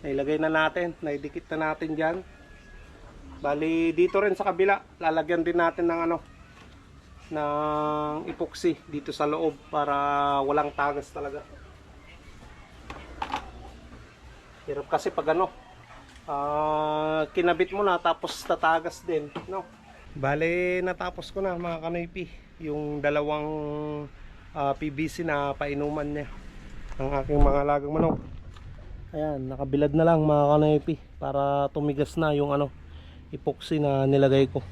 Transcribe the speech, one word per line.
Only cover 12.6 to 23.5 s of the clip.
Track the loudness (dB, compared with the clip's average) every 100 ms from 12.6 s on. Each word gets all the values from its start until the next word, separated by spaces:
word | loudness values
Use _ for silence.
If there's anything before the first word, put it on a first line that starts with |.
| -20 -20 -16 -16 -16 -10 -8 -8 -10 -16 -18 -18 -20 -20 -20 -20 -20 -20 -20 -18 -10
Hirap | -8 -2
kasi | -2 -2
pag | -2 0 2
ano, | 2 -2 -20 -20 -20 -20 -20 -18 -6
ah, | -4 0 0 2 2 0 0 0 0 0
kinabit | 2 2 2 0 2
mo | 2
na | 2
tapos | 2 0 -4 -8
tatagas | -2 2 4 2 0 -8 -4
din, | -2 -4 -12 -8
no? | -10 -10 -20 -20 -20 -16 -4
Bale, | -2 2 2 2 0 0
natapos | -2 -2 -6 -6 -8
ko | -4
na, | -2
mga | -2 -4 -6 -4
kanipi, | -4 -6 -8 -12 -14 -20 -12
yung | -6 -4 -4 -2
dalawang, | 0 2 0 -2 -2